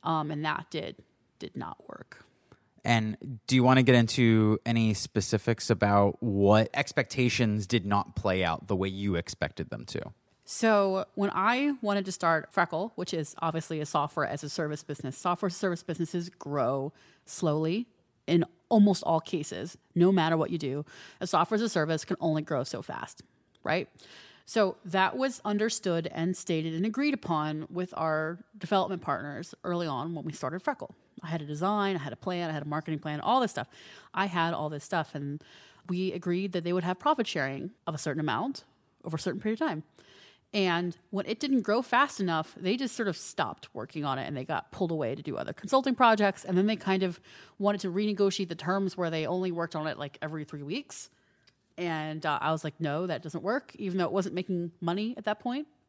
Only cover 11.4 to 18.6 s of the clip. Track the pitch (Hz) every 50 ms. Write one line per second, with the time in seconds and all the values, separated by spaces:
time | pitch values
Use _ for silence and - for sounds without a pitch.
11.4 | 190 214 240 254 285 294 285 262 - 208 202 202 190 190 185 - - 170 165 160
12.4 | - - - - 175 165 - 160 190 226 _ - 180 - - 170 151 - - -
13.4 | 170 165 160 165 156 - 165 156 151 143 - 156 143 147 - - 147 - - 147
14.4 | - 143 - - 165 151 151 151 - - 147 - - 131 135 - - 185 180 175
15.4 | - 190 170 - - 190 175 170 - - 165 160 170 160 - 180 170 175 - _
16.4 | - 147 143 143 127 117 135 139 135 147 - _ _ _ _ _ _ - - -
17.4 | - 160 147 156 156 160 175 214 240 _ _ _ _ _ _ _ _ - 165 170
18.4 | - - _ _